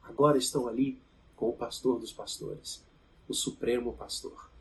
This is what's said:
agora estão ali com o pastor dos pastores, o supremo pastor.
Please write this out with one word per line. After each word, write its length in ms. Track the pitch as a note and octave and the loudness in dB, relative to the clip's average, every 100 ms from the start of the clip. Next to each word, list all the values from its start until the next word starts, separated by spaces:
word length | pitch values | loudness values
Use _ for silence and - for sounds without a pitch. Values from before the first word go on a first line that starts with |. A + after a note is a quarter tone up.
agora 340 | - - D3 C#3+ | -14 4 6 6
estão 320 | B2+ D3 B2 | 4 0 0
ali 320 | A2+ C3+ B2+ - _ - | 2 0 0 -14 _ -20
com 140 | - A2+ | -2 -2
o 80 | - | -2
pastor 420 | A#2 - B2+ A#2 | -6 0 0 0
dos 140 | G#2+ | -2
pastores, 720 | - G#2 - - - - - - _ _ - - | -12 -10 -8 -8 -10 -10 -14 -16 _ _ -20 -6
o 80 | |
supremo 580 | - - - - B2 A#2+ | -4 -2 -2 0 2 0
pastor. 560 | A2 - - - - - - | -6 -8 -8 -10 -14 -20 -20